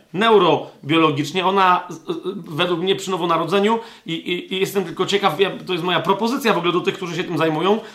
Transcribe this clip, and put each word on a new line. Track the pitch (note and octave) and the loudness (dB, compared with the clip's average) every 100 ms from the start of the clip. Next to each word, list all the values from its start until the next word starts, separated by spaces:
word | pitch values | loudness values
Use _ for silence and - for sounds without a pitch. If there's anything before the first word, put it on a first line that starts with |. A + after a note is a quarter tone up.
| _ | _
neurobiologicznie, | E3+ A#3 G#3+ F3 C#3+ - - C#3+ E3 D#3+ C#3+ C#3+ F3+ F3+ | -2 4 6 6 2 -2 -14 0 4 4 2 -2 0 0
ona, | G3 F#3 F3+ - | 2 4 2 0
z-, | |
z-, | D#3+ - E3 F3+ | -14 -8 -8 -6
według | - E3+ D3+ F3+ E3+ | -10 -8 -2 -2 0
mnie | F#3 F#3+ | 0 -2
przy | F#3 | -2
nowonarodzeniu | F3+ F3 D#3+ D#3+ G3 G#3 A3+ - - - | -4 0 -2 0 0 2 0 -4 -18 -10
i, | |
i, | E3 - F3 - | -8 -4 -6 -4
i | F#3+ | -2
jestem | F3+ G3 | -2 -2
tylko | E3+ D#3 E3+ | -4 -4 -2
ciekaw, | G3+ G3+ D3+ | 0 0 2
ja, | F#3+ C#3+ - | 0 -2 -6
to | |
jest | F3 | -4
moja | F3 E3+ | 0 -2
propozycja | - G3 A3+ C4+ A3+ | 0 0 0 0 0
w | F3 | 0
ogóle | F3 | 2
do | F3 | 0
tych, | F#3+ | 0
którzy | - F3 E3 | -4 -6 -6
się | |
tym | F3 D#3+ | -4 0
zajmują, | D#3+ D#3 F#3 A3 - | 0 0 2 0 -2